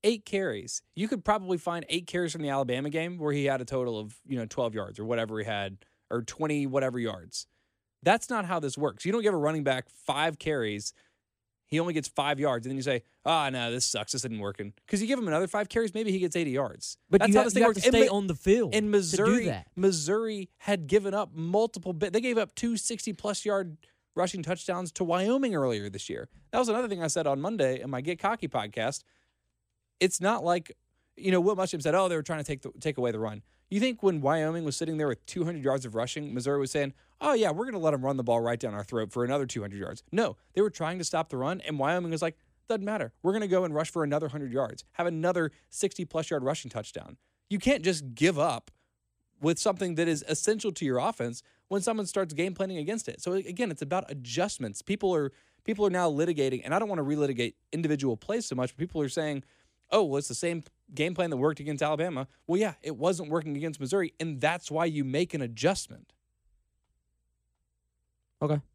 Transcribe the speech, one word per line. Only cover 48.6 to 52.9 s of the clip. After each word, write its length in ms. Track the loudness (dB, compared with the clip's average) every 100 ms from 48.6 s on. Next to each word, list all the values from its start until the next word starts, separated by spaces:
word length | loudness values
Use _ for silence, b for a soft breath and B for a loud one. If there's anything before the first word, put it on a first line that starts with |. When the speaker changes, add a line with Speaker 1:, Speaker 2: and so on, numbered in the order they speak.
| -8 _ _ _ _ _ _ _
Speaker 1:
with 180 | 0 2
something 360 | 0 0 -2
that 120 | 0 2
is 160 | 0 -2
essential 420 | 0 0 0 -2
to 140 | -2
your 140 | 0 2
offense 440 | 0 -2 -6 -6 _ _ _
when 140 | -2
someone 240 | 0 -2
starts 280 | -2 -2 -2
game 200 | -2 -4
planning 240 | -2 -4 -2
against 320 | -4